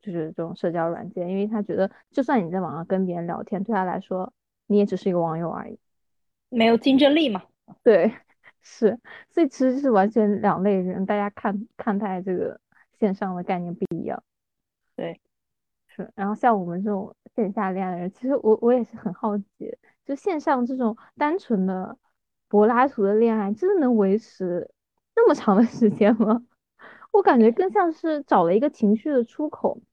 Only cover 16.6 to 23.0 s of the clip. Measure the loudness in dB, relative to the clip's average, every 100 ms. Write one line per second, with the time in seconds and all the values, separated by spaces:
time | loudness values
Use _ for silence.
16.6 | -2 -6 -6 -6 -8 _ -12 -4 -4 -2
17.6 | -4 -4 -6 -6 -8 _ -4 -2 2 2
18.6 | 2 0 -2 -8 -10 -6 -6 -6 -8 _
19.6 | -14 -14 _ _ -10 -6 -4 -4 0 0
20.6 | -2 -2 -4 -4 -16 -4 -2 -2 -2 -2
21.6 | 0 -4 -8 -14 _ _ _ _ _ 2
22.6 | 4 4 0 0